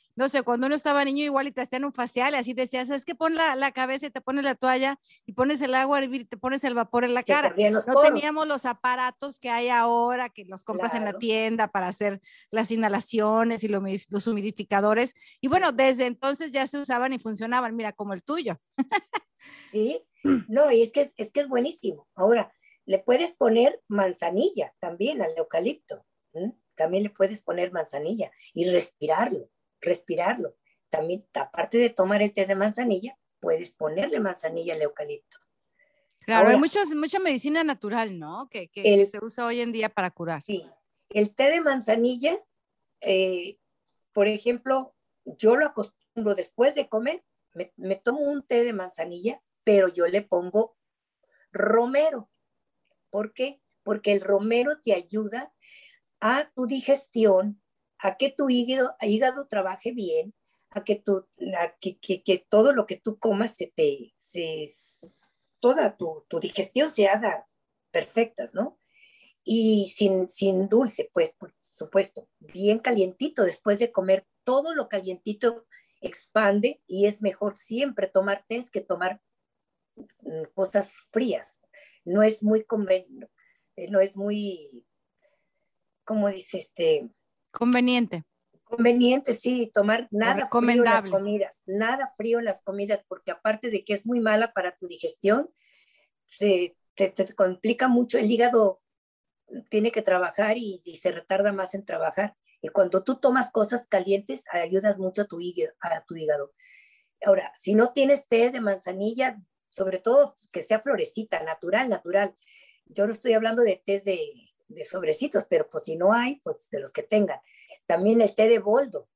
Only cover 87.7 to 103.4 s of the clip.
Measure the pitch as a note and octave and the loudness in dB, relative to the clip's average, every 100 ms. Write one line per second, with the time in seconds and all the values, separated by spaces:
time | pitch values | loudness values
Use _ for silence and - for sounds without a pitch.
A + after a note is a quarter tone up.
87.7 | B3 B3 B3 A3+ E3+ - _ _ _ _ | 4 4 2 0 -4 -10 _ _ _ _
88.7 | A#3 A#3 A#3+ A#3+ C4+ - D#3+ B3 B3+ A3+ | 2 4 6 4 4 0 -4 -2 -2 0
89.7 | G#3 G3+ A#3 A#3+ G#3 A3+ D4 C4 A#3+ A#3+ | 2 2 2 -2 -2 0 0 0 0 4
90.7 | A#3+ A#3 A3+ G3 F#3+ G3+ G#3 - - - | 4 4 4 2 -2 0 -4 -4 -8 -6
91.7 | G3 A3+ C4+ C4 - A3+ A#3 A3+ F#3+ - | -2 -2 -2 -6 -6 -2 -2 -2 -6 -8
92.7 | G3+ G3+ G3+ - F#3 - E3+ A3 G#3+ A#3+ | -6 -4 -4 -6 -14 -12 -6 -4 -4 -4
93.7 | G3+ - G3+ A3 B3 G#3+ G#3+ A3+ G3 F3+ | -6 -4 -6 -2 0 2 2 0 -2 -6
94.7 | - F3+ E3+ D#3+ - G3+ A#3+ E4+ _ _ | -6 -12 -8 -10 -2 2 2 0 _ _
95.7 | _ _ _ _ _ _ - G#3 F#3 F3 | _ _ _ _ _ _ -4 -2 0 -4
96.7 | _ _ - F#3+ - F#3+ - F#3 F#3 A3 | _ _ -2 -2 -2 -4 0 0 0 -2
97.7 | - C4 A#3+ A#3+ - G#3+ A#3 A#3+ A#3+ G3+ | 0 2 2 2 0 2 2 4 4 2
98.7 | - _ _ _ _ _ _ _ - - | 0 _ _ _ _ _ _ _ -18 -4
99.7 | G#3+ A3+ A3 G3+ F3+ - - G#3+ A#3 G#3+ | -2 0 0 2 2 0 0 0 0 -4
100.7 | F3+ F3 D#3+ F3+ E3 - F#3+ G3+ G3 F#3 | -10 -14 -6 -4 -4 -2 0 0 0 -4
101.7 | G3 - D#3+ D#3+ F#3 G#3 - _ _ D#3+ | -8 -8 -4 -4 -2 -4 -6 _ _ -4
102.7 | - F3+ F#3+ F#3+ B3+ C4+ B3+ | 0 2 2 0 0 2 2